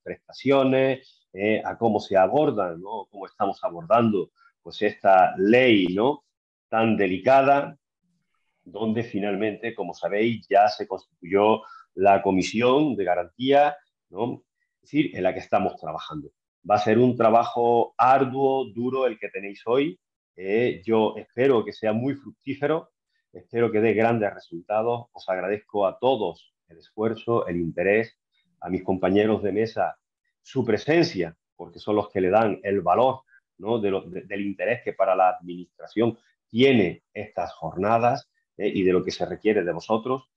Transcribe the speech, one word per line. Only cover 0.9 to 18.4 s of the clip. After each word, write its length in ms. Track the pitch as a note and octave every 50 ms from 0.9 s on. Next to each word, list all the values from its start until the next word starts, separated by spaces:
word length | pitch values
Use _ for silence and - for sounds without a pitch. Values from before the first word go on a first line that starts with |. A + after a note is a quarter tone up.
| C3 B2+ - _ _ _ _ _ -
eh, 280 | F#2+ G2+ G#2+ A2 - -
a 140 | F#2+ F#2 -
cómo 220 | A#2 A2+ G#2 G#2+
se 180 | - - G2+ F#2
abordan, 640 | F#2 F#2+ A2+ D3 D3+ D3 A#2+ G#2 F#2+ F2+ E2 E2
¿no? 260 | F#2 G2+ A2+ G#2+ F#2+ _
Cómo 160 | - G2+ F#2+
estamos 380 | F#2 _ - G#2 G2 F#2+ - -
abordando, 680 | F2+ E2+ E2+ E2 E2 G#2+ A#2+ A#2 A2+ G#2 F#2 E2 - _ _ _ _ _ _
pues, 200 | _ E2+ D#2+ -
esta 540 | G#2 F#2+ - - - G2+ G2 F#2 F2+ F2+ E2 F2
ley, 500 | F#2+ G#2 A#2 B2 C3 B2+ A2+ G2+ F2+ E2+
¿no? 360 | F2+ G2 A2+ C3+ D3 - _ _ _ _ _ _ _ _ _ _
tan 300 | - A2 A2+ A2+ G#2+ F#2
delicada, 800 | G2+ F#2 F#2+ - F#2+ C3 C3 C3+ C3+ C3+ C#3 C#3+ D3 E3 - _ _ _ _ _ _ _ _ _ _ _ _ _ _ _ _ _ _
donde 400 | - - G2+ A2 A2 G#2+ A#2 A2+
finalmente, 720 | A2+ - G2+ G2 G#2 G2 F#2+ A2 A2 G#2 - A2+ A#2 A2+
como 180 | - F#2+ F2 E2
sabéis, 540 | - - E2+ G2 G#2 A2 A#2+ A#2 G#2 F2+ -
ya 180 | G2 G2 G#2 G#2+
se 200 | G#2+ - G#2 -
constituyó 760 | F#2+ F#2+ - _ _ _ F2+ E2+ F#2 G2 G#2 G#2+ A2 A2 - - - - - _ _
la 280 | - F#2+ G2+ G2 G2
comisión 760 | - G2 F#2+ F#2 E2+ - - A2 A#2+ B2 B2+ D3 D#3 D3+ A#2 F#2+
de 80 | F#2+
garantía, 720 | F2+ F2+ F2 F2 F2 _ - B2+ C3+ C#3 C#3+ D3 D3 C#3+ - _ _ _ _ _ _
¿no? 340 | F2+ F#2 A2+ C3 - - _ _ _ _ _ _ _ _
Es 100 | _ _
decir, 240 | - D3 D#3 - -
en 80 | - F#2
la 100 | F#2 -
que 60 | F#2
estamos 380 | - - - G2+ G2 - - -
trabajando. 540 | - D#2 D#2 D#2+ - - D#2 D2+ - - _ _ _ _ _ _ - F2
Va 60 | G#2
a 40 | G#2
ser 180 | - A2+ G#2+ A#2
un 180 | B2 B2+ A#2+
trabajo 760 | B2 A#2 A2 A2 A#2 A#2+ - - A#2+ A#2+ A#2+ A#2+ A#2 - - _ -
arduo, 680 | A#2 B2+ C3 C#3 C#3 B2 B2 C3+